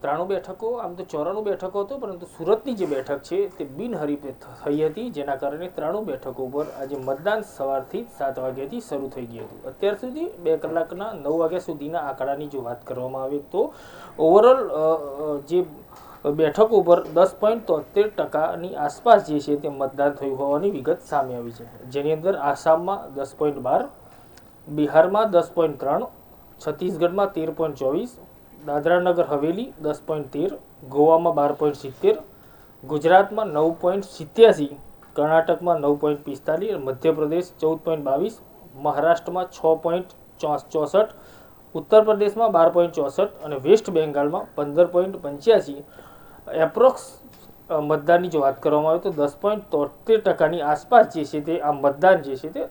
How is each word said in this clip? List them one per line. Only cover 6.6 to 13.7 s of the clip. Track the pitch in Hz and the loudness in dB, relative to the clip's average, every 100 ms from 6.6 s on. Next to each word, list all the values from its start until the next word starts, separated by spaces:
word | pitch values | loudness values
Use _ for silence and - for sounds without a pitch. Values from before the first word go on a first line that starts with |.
| 151 - | -8 -8
આજે | 135 139 | -10 -8
મતદાન | 131 135 175 220 | -6 -4 -2 -4
સવારથી | 208 - 135 135 131 196 240 - | -6 -8 -4 -4 -4 -10 -10 -6
સાત | 139 131 | -6 -4
વાગ્યાથી | 131 127 135 240 | -6 -6 -8 -10
શરૂ | 220 143 135 | -8 -8 -8
થઈ | 131 120 | -10 -14
ગયું | 117 110 | -14 -16
હતું. | - | -16
અત્યાર | - 127 202 208 | -16 -4 -2 -2
સુધી | 254 269 349 - | -8 -8 -10 -6
બે | 170 160 | -2 -2
કલાકના | 151 165 165 175 160 | -2 -4 -4 -8 -10
નવ | 180 143 160 | -8 -4 0
વાગ્યા | 165 175 | 0 -2
સુધીના | 175 160 143 165 | -8 -10 -8 -6
આંકડાની | 143 131 131 139 151 | -6 -6 -6 -6 -6
જો | 139 | -10
વાત | 117 123 - | -10 -12 -10
કરવામાં | 127 127 131 | -10 -8 -6
આવે | 135 143 | -6 -6
તો | - 175 285 | -6 -4 -4